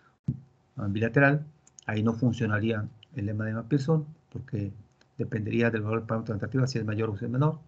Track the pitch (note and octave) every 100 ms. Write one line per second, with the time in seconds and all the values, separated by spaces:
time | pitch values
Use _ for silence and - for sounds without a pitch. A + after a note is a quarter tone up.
0 | _ _ - - - _ _ - G2+ G#2
1 | A2+ C#3+ C#3 D3 - - _ - - G#2+
2 | A2 A2+ B2+ G#2 A2+ G#2 A2 A2 G#2 -
3 | - - G2 G2+ A2 A2 A2+ D3 C3+ D#3+
4 | D3+ - _ - - G2+ G2+ G2 - _
5 | _ - A2 A2+ G#2 A2+ A#2 A2 G#2+ A2+
6 | A2+ A2+ A2+ G#2 G#2+ C3 B2+ A#2 G#2+ G#2+
7 | A2 G#2 A#2+ B2+ D3+ D#3+